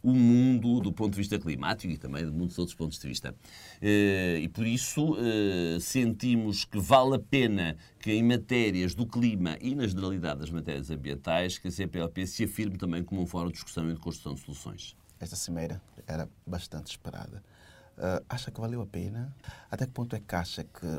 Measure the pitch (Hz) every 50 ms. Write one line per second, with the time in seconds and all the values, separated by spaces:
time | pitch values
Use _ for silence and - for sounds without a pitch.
0 | - 123 127 127 120 120 120 123 127 131 127 117 120 120 120 123 95 98 87 -
1 | 110 104 98 98 98 101 104 101 87 82 71 64 69 82 - - - 92 78 71
2 | - 65 67 73 85 78 76 82 90 87 - - 87 87 - - 82 78 76 -
3 | - 69 64 - - 64 62 - - - - - - - - - - 104 104 104
4 | 101 101 98 95 92 90 85 80 78 85 - 104 113 113 120 120 - - - 147
5 | 151 160 120 98 120 117 110 107 101 98 92 87 85 82 82 85 87 - - 131
6 | 120 113 110 - - 127 120 117 110 107 98 - - - - 104 90 - 135 131
7 | 127 135 135 127 - - - 139 123 110 104 95 85 82 80 80 - - - -
8 | - 110 107 110 117 120 123 113 - - 127 120 113 104 92 90 90 90 78 -
9 | 120 - - 120 120 120 107 95 87 82 73 - - 127 139 143 123 101 90 98
10 | 95 92 95 92 85 78 71 69 78 76 85 82 76 82 73 69 69 78 80 73
11 | 67 69 69 69 - 82 82 87 90 90 90 - - 92 87 - 95 80 - 90
12 | 85 85 - 92 92 90 - - 113 98 - - 110 98 92 92 98 87 82 87
13 | 87 - 101 95 90 87 - 87 85 87 85 - - - - 85 80 82 82 78
14 | - 85 78 - - 76 71 67 - - 73 71 - - 50 - - - - -
15 | _ - - - - 85 - - - - 85 85 82 82 87 92 - - - -
16 | - - 80 80 - - - - _ - 90 82 - - 82 78 - - - -
17 | - - - 50 - - - 98 - - - - - - - - - - _ -
18 | - 92 92 - - - 120 123 - - - - 113 113 120 120 101 98 - 87
19 | 92 95 107 117 123 143 135 - - - - - - - 107 - 131 127 - -
20 | 120 120 113 104 - - 90 87 87 - - - - - - - 90 82 80